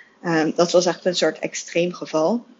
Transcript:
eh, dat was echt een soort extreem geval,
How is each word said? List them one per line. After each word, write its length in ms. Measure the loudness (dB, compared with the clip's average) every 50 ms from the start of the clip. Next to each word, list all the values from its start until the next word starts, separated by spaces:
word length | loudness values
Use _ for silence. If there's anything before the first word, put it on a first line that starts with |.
| -20 _ _ _
eh, 240 | -4 0 0 2 0 2 2
dat 160 | 2 2 4
was 140 | 4 4 4
echt 200 | 2 0 -2 -2
een 100 | -2 0
soort 240 | 0 0 -2 -2 -2
extreem 540 | -8 -8 -8 -10 -10 -4 -2 -2 -2 -2 -4
geval, 520 | -8 -8 -4 -2 0 2 2 0 -2 -4 -10 -20